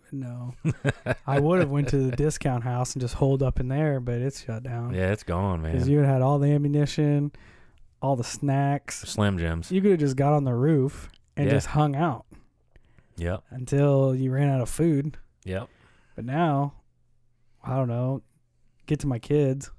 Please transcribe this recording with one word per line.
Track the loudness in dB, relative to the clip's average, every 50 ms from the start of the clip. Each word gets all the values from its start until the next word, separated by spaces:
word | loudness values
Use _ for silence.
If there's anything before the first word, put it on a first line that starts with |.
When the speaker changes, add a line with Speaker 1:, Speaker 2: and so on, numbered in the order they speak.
| _ -14
Speaker 1:
even | -12 -10
know. | -10 -10 -10 -10 -10 -12 -12 -6 -6 -6 -6 -4 -4 -6
Speaker 2:
<laughs> | -6 -4 -4 -6 -6 -4 -4 -2
Speaker 1:
I | 0 2
would | 2 4 4 2
have | 2 2
went | 0 -2 0 0
to | 2 0
the | 0 0 0
discount | 0 0 0 0 0 -2 -2 -2 -2 -2
house | -2 -2 -2 -2 -4 -4
and | -4
just | -4 -4 -2
holed | 0 0 2 2 2
up | 2 0 0 0
in | -2 -2
there, | 0 0 0 0 0 -2
but | -2 -2 -4
it's | -2 -2 -4 -6 -8 -10
shut | -8 -8 -8 -6
down. | -6 -6 -6 -6 -4 -2
Speaker 2:
Yeah, | 0 0 0
it's | 0 -2 -2
gone, | -4 -2 0 0 0 0 -2
man. | -2 0 0 0
Speaker 1:
'Cause | 2 4
you | 4 4
had | 4 4
had | 4 4
all | 2 2 2 2
the | 2 2
ammunition, | 2 2 2 2 2 2 0 0 0 0 2 2 2 2 0 -2 -6 -10 -20 -20 -20 -20 -20 -20 _ -20 -20 -20 _ -6
all | -2 -2 0
the | -2 -2
snacks. | -6 -6 -4 -2 0 0 2 2 0 0 -2 -4 -8 -14 -12
Speaker 2:
Slim | -10 -8 -2 0 0 0 2 0
Jims. | 0 -2 -2 -4 -4 -2
Speaker 1:
You | 0 2
could | 4 4
have | 4 4
just | 2 0 0 2
got | 2 2 4
on | 2 2
the | 0 0
roof | 2 2 4 4 4 2 0 -2 -6 -16 -18 -20 -20 _ _ -4 -2
and | 2 2
Speaker 2:
Yeah. | 2
Speaker 1:
just | 2 2 0
hung | 0 2 2 2 2
out. | 0 0 -2 -2 -4 -10 -16 -20 -20 -20 _ _ _ _ _ _ -20 -20 _ _ _ _ _ -12
Speaker 2:
Yep. | -6 -4 -4 -4 -4 -8 -12
Speaker 1:
Until | -12 -10 -6 0 2 4 4 4 6 4 4 2 2
you | 0 0 0
ran | 0 2 2 2
out | 2 0
of | 0 -2
food. | -2 0 2 2 2 0 -2 -4 -8 -10 -18 -20 _ _ -10
Speaker 2:
Yep. | -6 -6 -6 -6 -10 _ _ _ -20 _ _ _ _ -14
Speaker 1:
But | -12 -8
now, | -4 -2 0 0 2 2 0 0 -2 -6 -10 _ _ _ _ _ _ _ _ _ _ _ _ _ _ _ _ -8
I | -4 -2 -2
don't | 0 0
know, | -2 -2 -2 -2 -2 -4 -8 _ _ _ _ _ _ _ _ _ _ _ _
get | -4 -4 -2
to | 0 -2
my | -4 -4
kids | -2 0 2 4 4 2 0 -2 -6 -12 -16